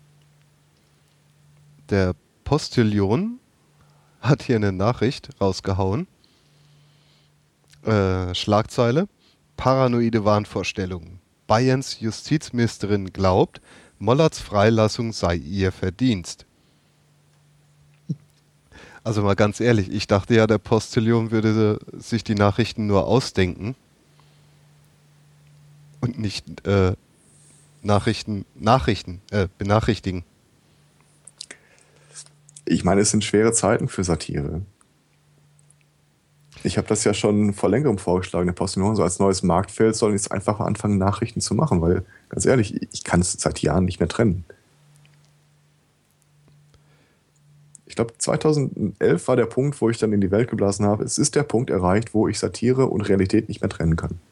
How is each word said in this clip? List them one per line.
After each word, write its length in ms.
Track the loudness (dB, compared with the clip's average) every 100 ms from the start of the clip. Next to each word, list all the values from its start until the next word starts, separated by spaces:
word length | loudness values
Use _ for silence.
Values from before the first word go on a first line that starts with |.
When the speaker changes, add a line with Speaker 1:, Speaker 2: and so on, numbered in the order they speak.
| _ _ _ _ _ _ _ _ _ _ _ _ _ _ _ _ _ _ -2
Speaker 1:
der 240 | 0 0 -2 _ _
Postillion 920 | -2 -2 0 0 2 2 0 0 -2 -8 _ _ _ _ _ _ _ _
hat 220 | 0 0
hier 140 | 0 0
eine 160 | 0
Nachricht 580 | 0 0 0 -2 -4 -12 -2
rausgehauen. 640 | -2 -2 -4 -2 -2 -2 -6 _ _ _ _ _ _ _ _ _ _ _ _ _ _ _ _ -10
Äh, 500 | 0 2 2 0 -2
Schlagzeile: 720 | -4 2 2 2 0 2 2 -2 _ _ _ _ -4
Paranoide 640 | 0 2 2 2 0 2
Wahnvorstellungen. 960 | 2 2 0 -6 -6 -6 -6 -8 -12 -20 _ _ 0
Bayerns 540 | 2 2 0 -4 -8
Justizministerin 1120 | -8 -8 -4 -4 -2 -2 -2 -2 -2 -2 -2
glaubt, 480 | 0 2 4 2 -4 -20 -20 -20 _
Mollerts 400 | 0 2 2 0
Freilassung 720 | -4 2 4 4 2 0 -6
sei 220 | -4 -2 -2
ihr 360 | -4 -2 -2
Verdienst. 720 | -2 -6 -2 0 0 -4 -16 -20 _ _ _ _ _ _ _ _ _ _ _ _ _ _ _ -12 -12 _ _ _ _ _ -20 -20 -8
Also 180 | -4 0
mal 140 | 2 4
ganz 240 | 2 2
ehrlich, 300 | 2 2 0
ich 160 | -4 0
dachte 280 | 0 4
ja, 120 | 4 4
der 120 | 2
Postillion 720 | 2 0 0 -2 2 2 2
würde 480 | 0 2 2 2 0 -6 -18
sich 280 | -6 -6
die 100 | -2
Nachrichten 520 | 2 2 2 -2 -2 0
nur 200 | 2 4
ausdenken 680 | 2 2 0 -2 -2 -10 -10 _ _ _ _ _ _ _ _ _ _ _ _ _ _ _ _ _ -20 -20 -20 -20 -8
und 160 | -6 -4
nicht, 480 | -6 -8 -12 -8 0
äh, 260 | 2 2 0 _ _ _ _ _ _ _ _
Nachrichten, 640 | 0 2 2 -2 -6 -8 -10
Nachrichten, 680 | -2 2 4 2 -2 -6 -16 -6
äh, 180 | -4 -4 -4
benachrichtigen. 680 | 0 0 2 -2 -4 -8 -10 _ _ _ _ _ _ _ _ _ -20 _ -20 -20 _ _ _ _ _ -20 -20 _ _ -14 -4
Speaker 2:
Ich 180 | -2
meine, 160 | 2 2
es 100 | 2
sind 140 | 0
schwere 300 | 0 2 2
Zeiten 340 | 2 2 0 -2
für 160 | -4
Satire. 560 | -2 -2 -4 -6 -6 -8 -10 _ _ _ _ _ _ _ _ _ _ _ _ _ _ _ _ _ _ -8
Ich 120 | -4 -4
hab 100 | -2
das 160 | 0
ja 100 | 0
schon 400 | 0 2 2 2
vor 160 | 0 0
längerem 260 | 2 0 -2
vorgeschlagen, 500 | 0 -2 -2 -2 -2
der 40 |
Postillion 420 | -2 -4 -2 0 2
so 80 |
als 160 | 0 2
neues 220 | 2 2
Marktfeld 540 | 2 0 0 2 2 2
soll 160 | 0
jetzt 200 | 0 -2
einfach 280 | -4 -2 -2
anfangen, 380 | -2 -2 0 0
Nachrichten 420 | 0 0 -4 -4
zu 140 | -4
machen, 260 | 0 2 2
weil, 240 | 2 0 -2 -16 _
ganz 160 | -2
ehrlich, 300 | 2 2 2 -4 -8
ich 120 | -10
kann's 280 | -2 0 0 -2
seit 220 | -4 -2
Jahren 240 | 0 0 0
nicht 140 | -2
mehr 80 | -2
trennen. 360 | 0 0 0 -6 -20 _ _ _ _ _ _ _ _ _ _ _ _ _ _ _ _ _ _ _ _ _ _ _ _ _ _ _ _ _ _ _ -20 -12
Ich 80 |
glaub, 260 | -6 -6 -4
zweitausendelf 1080 | -4 0 0 0 -2 -4 -6 0 0 0 2
war 80 | 0
der 100 | 0
Punkt, 340 | -2 -2 0
wo 80 | -2
ich 100 | 0
dann 140 | 0
in 80 | 0
die 100 | 2
Welt 200 | 2 0
geblasen 340 | 0 -2 0
habe, 180 | 0 0
es 120 | -2 -2
ist 180 | -2 -2
der 60 |
Punkt 280 | 0 -2 0
erreicht, 420 | 0 2 0 0
wo 160 | 0 0
ich 100 | 0
Satire 480 | -4 -2 0 2 0
und 140 | 0
Realität 460 | 0 2 2 2 0
nicht 120 | -4
mehr 80 | -6
trennen 260 | -2 -2 0
kann. 240 | -4 -10 -14